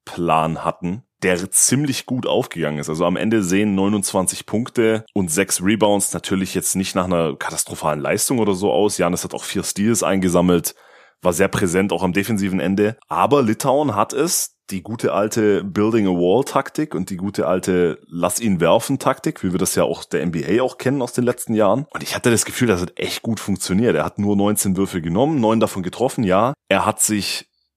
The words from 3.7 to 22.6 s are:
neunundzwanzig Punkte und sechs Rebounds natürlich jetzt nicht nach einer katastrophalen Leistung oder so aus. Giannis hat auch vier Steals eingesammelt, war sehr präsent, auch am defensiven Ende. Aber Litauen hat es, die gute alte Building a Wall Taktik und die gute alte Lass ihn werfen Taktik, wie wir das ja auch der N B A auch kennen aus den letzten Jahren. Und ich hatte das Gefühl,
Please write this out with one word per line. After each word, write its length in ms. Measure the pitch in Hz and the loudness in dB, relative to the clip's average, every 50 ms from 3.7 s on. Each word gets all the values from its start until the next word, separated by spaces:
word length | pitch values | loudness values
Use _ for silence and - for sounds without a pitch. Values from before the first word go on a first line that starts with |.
| 98 | 2
neunundzwanzig 720 | 95 95 101 107 107 98 - - 98 92 - - - - | 2 2 2 2 0 0 0 0 0 0 0 -2 -6 -6
Punkte 640 | - - 107 123 - - - 113 110 110 110 110 - - | -4 -4 -4 -4 -2 0 2 2 4 2 0 -2 -4 -2
und 160 | 101 95 85 | -2 -2 0
sechs 320 | 78 95 98 - - - 87 | 0 0 0 0 0 -2 0
Rebounds 500 | 95 110 104 107 104 101 101 98 - - | 2 2 4 4 4 4 4 0 -2 -4
natürlich 420 | 85 - - 98 95 95 90 - | -6 -6 -2 -2 -2 -2 -2 -4
jetzt 220 | 92 87 - - | -4 -4 -2 -2
nicht 180 | 95 95 - - | -2 -2 -2 0
nach 120 | 98 90 | -2 0
einer 280 | 92 92 85 80 80 67 | 2 2 0 0 0 -2
katastrophalen 640 | 69 - - 78 76 - - - - - 78 76 76 | -4 -8 -8 -6 -6 -6 -6 -6 -6 -2 -2 -2 -2
Leistung 400 | 71 69 87 107 - - 143 120 | -2 -2 -2 -2 0 0 0 0
oder 120 | 110 101 98 | 2 0 0
so 180 | 90 101 95 | 0 0 0
aus. 280 | - 76 104 104 - - | 2 2 2 0 0 0
Giannis 260 | 87 87 90 85 - | 0 0 0 -2 -4
hat 80 | 90 - | -6 -10
auch 120 | - - | -10 -8
vier 180 | - - 95 82 | -6 -6 -6 -4
Steals 400 | - - - 101 110 117 101 95 | -4 -4 -2 0 0 0 2 2
eingesammelt, 720 | 76 98 98 92 92 85 90 87 90 87 85 80 - - _ - - - - - _ _ _ - | 0 2 2 2 2 4 4 4 4 4 2 2 -2 -8 _ -20 -20 -20 -20 -20 _ _ _ -2
war 100 | 92 85 | 0 2
sehr 160 | 78 95 98 | 2 2 0
präsent, 460 | - - 104 90 82 90 98 101 87 | 0 0 -2 0 2 2 0 0 0
auch 80 | 85 92 | 0 0
am 100 | 92 85 | 0 0
defensiven 480 | 98 98 117 117 101 98 98 92 92 | 0 0 -2 -2 -2 -2 0 -2 0
Ende. 380 | 71 87 98 98 104 104 117 - _ - | 0 0 2 2 2 0 0 -4 _ -6
Aber 320 | - 80 92 - 139 143 | 0 2 2 4 4 4
Litauen 540 | 131 110 113 - - 139 127 143 151 139 104 | 4 2 0 0 0 0 2 2 0 0 0
hat 180 | 101 107 - 127 | 0 -2 -2 0
es, 460 | 123 151 175 175 - - - _ _ _ - | -2 -2 0 -2 -2 -4 -6 _ _ _ -10
die 140 | 101 95 - | -10 -10 -8
gute 320 | - 110 113 - 120 - | -8 -6 -4 -2 0 0
alte 500 | 92 104 107 - 113 110 104 101 98 87 | 2 0 0 2 2 4 4 4 2 0
Building 440 | 101 82 104 104 110 113 117 104 95 | -2 0 0 2 2 2 2 2 2
a 20 | |
Wall 340 | 90 87 87 90 95 120 139 | 2 2 4 4 4 2 2
Taktik 500 | - - 135 135 - - - 156 156 - | 0 0 -2 -2 -2 -4 -6 -6 -4 -4
und 140 | 80 190 - | -6 -6 -6
die 80 | 98 | -8
gute 300 | 85 92 101 - - 90 | -8 -8 -6 -4 -2 -2
alte 560 | 71 90 92 90 - 92 90 87 85 - - _ | 0 0 0 0 0 2 2 2 2 0 -2 _
Lass 320 | - 82 85 87 92 - - | -12 -6 -2 -2 -2 -2 0
ihn 220 | 117 110 98 82 | -2 0 0 2
werfen 380 | 85 82 90 113 - - 139 127 | 4 4 4 4 2 0 -4 -2
Taktik, 440 | - 139 135 - - 85 80 - - | 0 -2 -2 -2 -2 -6 -6 -4 -4
wie 100 | 95 87 | -2 -2
wir 60 | 90 | 0
das 180 | 90 - - | 0 0 0
ja 80 | 95 85 | 2 0
auch 200 | 65 73 - - | 0 0 -4 -8
der 160 | - - 80 | -6 -4 -2
N 100 | 69 90 | -2 -2
B 280 | 80 82 69 - 98 117 | -4 -4 -2 0 0 0
A 40 | 131 | 0
auch 140 | 127 - | 0 -2
kennen 240 | - - 127 135 143 | -4 -2 -2 0 0
aus 140 | 127 123 - | -2 -4 -2
den 100 | - 123 | 0 0
letzten 300 | 120 123 - - - 113 | 0 0 -2 -2 -2 0
Jahren. 320 | 107 107 98 101 - 165 - | 2 4 4 2 2 -2 -6
Und 120 | - 151 143 | -10 -10 -8
ich 120 | - - | -6 -6
hatte 160 | 101 - 123 | -2 0 2
das 140 | 117 104 - | 2 2 0
Gefühl, 240 | - - - | -2 -4 0